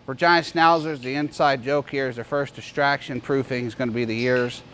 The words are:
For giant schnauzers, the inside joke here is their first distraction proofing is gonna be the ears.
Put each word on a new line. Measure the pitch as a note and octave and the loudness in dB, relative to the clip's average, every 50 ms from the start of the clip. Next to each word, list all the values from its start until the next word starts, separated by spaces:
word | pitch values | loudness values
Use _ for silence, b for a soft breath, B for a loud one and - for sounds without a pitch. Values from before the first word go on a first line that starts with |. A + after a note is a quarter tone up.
| B | B
For | - C3+ | -12 -4
giant | C3 F3 E3+ F3 E3+ D#3 - | 2 4 4 4 4 2 0
schnauzers, | - F3 - E3 E3+ E3 D3+ D#3+ D#3 C3+ | 0 4 6 6 6 4 2 -2 -6 -6
the | B2 B2+ C3+ | -6 -6 -4
inside | D3 D3 C#3+ - - D#3+ C#3+ C#3 C3 A2+ | -4 -4 -4 -2 0 2 2 2 0 0
joke | C3+ C#3+ D3 C3+ - | -2 -2 -2 -2 -2
here | - C#3 C3+ C3 | -4 -2 -2 -2
is | A#2+ A#2 | -4 -6
their | A2 | -8
first | - D3+ C#3+ C#3+ C3+ - | -4 -2 -2 -2 -4 -6
distraction | - - - - D3+ C#3+ C#3 C#3+ C3+ - - C3+ B2 | -12 -16 -8 -2 2 2 2 2 0 -2 -6 -8 -8
proofing | - - C#3+ C#3 B2+ - C3 B2 B2 | -4 0 0 0 0 -2 -2 -4 -4
is | A#2 G#2+ | -4 -4
gonna | - C3 A#2+ A2 | -4 -4 -2 0
be | A#2+ A#2+ | -2 -2
the | A2+ A2 A2+ | -2 -2 0
ears. | A#2+ B2+ B2+ B2+ B2 B2 B2 - - B | 0 2 2 2 2 0 -4 -8 -14 B